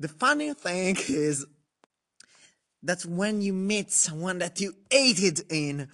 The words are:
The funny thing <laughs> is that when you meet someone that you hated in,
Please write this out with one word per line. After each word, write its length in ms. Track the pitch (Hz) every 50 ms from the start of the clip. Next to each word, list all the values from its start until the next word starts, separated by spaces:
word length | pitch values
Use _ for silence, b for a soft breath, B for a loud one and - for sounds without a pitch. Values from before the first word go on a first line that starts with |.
The 80 | 143 151
funny 460 | - - 247 262 294 294 302 302 285
thing 420 | - - 180 175 185 185 185 196 180
<laughs> 60 | - -
is 380 | 262 151 151 151 147 143 - - _ _ _ _ _ _ _ _ _ _ _ _ _ _ b b b b b b b b b b _ _
that 220 | - 165 180 175 -
when 380 | 170 170 175 202 214 214 208
you 100 | 202 196
meet 400 | 190 185 190 196 214 208 190 -
someone 460 | - - - 170 156 156 170 185 185 175
that 220 | 175 175 - -
you 120 | 202 196 - _ _ -
hated 520 | 247 277 269 254 214 160 196 185 156 - - -
in, 380 | 160 156 147 143 143 143 139 143